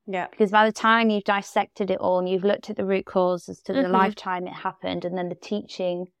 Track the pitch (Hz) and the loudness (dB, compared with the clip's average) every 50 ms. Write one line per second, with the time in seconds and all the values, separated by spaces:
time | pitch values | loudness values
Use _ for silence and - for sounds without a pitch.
0 | _ - 190 180 170 - - - 220 190 208 214 214 220 214 - - 220 226 233 | _ -6 -6 -6 -6 -6 0 0 0 4 6 4 4 4 2 2 2 4 4 4
1 | 226 220 208 208 - - 202 202 196 - - 214 202 - _ - 202 185 185 - | 4 4 2 2 2 0 0 0 -2 -2 -2 -2 -2 -2 _ -4 -2 -2 -2 0
2 | - 185 180 180 180 180 190 185 185 202 202 - - - 214 - 202 190 196 190 | 2 2 2 2 2 0 0 0 2 2 0 0 -2 -8 -6 -4 -2 0 0 -2
3 | - - - 190 180 180 180 175 - - 180 - _ - 196 269 269 180 185 185 | -2 -2 0 2 2 2 2 -2 -4 -10 -16 -12 _ -4 -2 0 2 2 4 4
4 | 190 202 208 - - 190 185 180 180 185 185 170 - 190 - - - 185 185 175 | 4 4 0 -4 -6 -6 -6 -6 -6 -8 -10 -8 -8 -8 -8 -6 -6 -6 -4 -4
5 | 175 175 180 180 180 175 175 175 - - 214 208 202 - - - 185 180 180 175 | -4 -4 -4 -4 -4 -6 -6 -10 -8 -6 -6 -6 -6 -8 -8 -4 -4 -4 -2 -4
6 | 185 180 _ _ | -6 -10 _ _